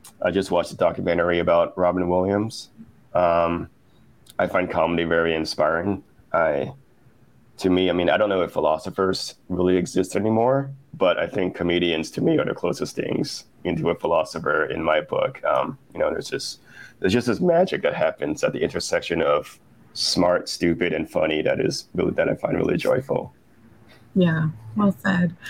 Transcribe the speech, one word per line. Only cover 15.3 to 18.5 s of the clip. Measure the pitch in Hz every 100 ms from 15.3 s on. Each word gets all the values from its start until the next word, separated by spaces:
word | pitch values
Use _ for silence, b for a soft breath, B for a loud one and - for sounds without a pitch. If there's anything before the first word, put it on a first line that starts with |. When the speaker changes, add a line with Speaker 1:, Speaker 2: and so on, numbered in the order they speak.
| -
Speaker 1:
Um, | - 131 131 139 -
you | -
know, | -
there's | - -
just, | - - - B B B -
there's | 95
just | 117 120
this | 110
magic | 180 170 190 -
that | -
happens | 165 160 - 73 73
at | 76